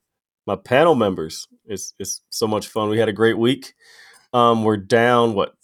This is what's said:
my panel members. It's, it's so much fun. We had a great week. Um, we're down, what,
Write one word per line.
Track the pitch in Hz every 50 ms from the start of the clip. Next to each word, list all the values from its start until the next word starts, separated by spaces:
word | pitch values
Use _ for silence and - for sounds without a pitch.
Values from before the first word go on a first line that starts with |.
| _ _ _ _ _ _ _ _ -
my | - 98
panel | - - - 123 135 160 175 156
members. | 123 110 101 92 87 80 80 - - - _ _ _ _
It's, | - 104 92 - - - -
it's | 98 - - - _ -
so | - - 117
much | 110 107 104 95
fun. | - - 113 107 107
We | 107 113
had | 110 107
a | 101
great | 98 113 113 110 98
week. | 117 123 135 131 - - _ _ _ _ - - - - _ _ _ - -
Um, | 120 120 117 117 113 107
we're | 110 107
down, | 101 101 101 123 113 117 120 123 120 117 113
what, | 107 98 78 - _ _